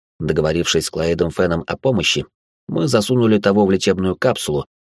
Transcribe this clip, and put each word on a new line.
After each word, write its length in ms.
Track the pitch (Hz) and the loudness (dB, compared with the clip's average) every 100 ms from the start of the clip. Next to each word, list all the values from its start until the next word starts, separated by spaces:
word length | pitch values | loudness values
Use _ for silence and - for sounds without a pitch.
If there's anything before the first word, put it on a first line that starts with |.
| _ - | _ -6
Договорившись 680 | 78 78 78 82 82 82 - | -2 0 0 0 0 -2 -4
с 40 | |
Клайдом 400 | - 82 85 85 | -4 -2 0 -2
Феном 340 | - 90 85 - | 0 0 -2 -4
о 100 | - | -4
помощи, 500 | 135 113 - - - _ _ _ - | -2 0 0 -2 -6 _ _ _ -8
мы 200 | 160 160 | -4 0
засунули 500 | 120 104 127 117 104 | 0 2 2 4 4
того 280 | 101 101 98 | 2 4 4
в 40 | |
лечебную 460 | 95 - 92 92 90 | 2 0 0 -2 0
капсулу 500 | 127 - - 73 - _ _ | -2 -2 -2 -4 -6 _ _